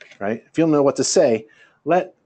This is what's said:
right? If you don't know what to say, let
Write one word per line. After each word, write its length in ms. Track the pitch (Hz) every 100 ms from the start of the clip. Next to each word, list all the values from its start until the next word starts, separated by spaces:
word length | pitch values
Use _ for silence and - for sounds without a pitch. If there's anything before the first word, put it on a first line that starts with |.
| - -
right? 260 | 101 113 -
If 60 | -
you 60 |
don't 80 | 165
know 120 | 147
what 140 | 139 131
to 80 |
say, 420 | 131 190 143 110 - _ _ _
let 300 | 143 175 185 _